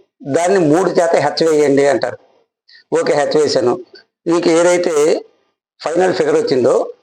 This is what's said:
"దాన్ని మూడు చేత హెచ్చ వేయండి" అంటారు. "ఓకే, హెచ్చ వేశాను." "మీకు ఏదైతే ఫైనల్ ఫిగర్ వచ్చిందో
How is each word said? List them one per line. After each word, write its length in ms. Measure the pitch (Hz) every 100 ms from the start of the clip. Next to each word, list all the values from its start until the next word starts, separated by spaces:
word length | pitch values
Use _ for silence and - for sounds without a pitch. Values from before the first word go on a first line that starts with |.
| _ _ 208
"దాన్ని 320 | 135 175 196
మూడు 300 | 160 156 185
చేత 260 | 185 170 180
హెచ్చ 340 | 143 - 165
వేయండి" 360 | 151 147 139 139
అంటారు. 320 | 120 123 127 _ _ _ _ _ - _ 151
"ఓకే, 140 | 165
హెచ్చ 240 | 151 139 151
వేశాను." 360 | 143 127 120 123 - - _ _ -
"మీకు 220 | 170 170
ఏదైతే 760 | 165 175 175 175 156 151 - - _ _ _ _ _
ఫైనల్ 320 | - 165 185
ఫిగర్ 220 | - 151 156
వచ్చిందో 580 | 147 127 120 190 - -